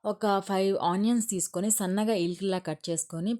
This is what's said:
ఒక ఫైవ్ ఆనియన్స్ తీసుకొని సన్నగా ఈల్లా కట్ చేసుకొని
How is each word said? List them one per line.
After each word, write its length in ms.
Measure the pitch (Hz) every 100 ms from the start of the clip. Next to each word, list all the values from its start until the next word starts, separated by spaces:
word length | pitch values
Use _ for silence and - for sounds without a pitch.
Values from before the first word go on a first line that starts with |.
| 208
ఒక 340 | 208 208 196
ఫైవ్ 340 | 190 190 196 196
ఆనియన్స్ 460 | 175 185 214 240 214
తీసుకొని 400 | 190 - 180 202
సన్నగా 440 | 220 190 190 214 214
ఈల్లా 440 | 170 175 190 185
కట్ 240 | 180 156
చేసుకొని 480 | - 165 - 165 190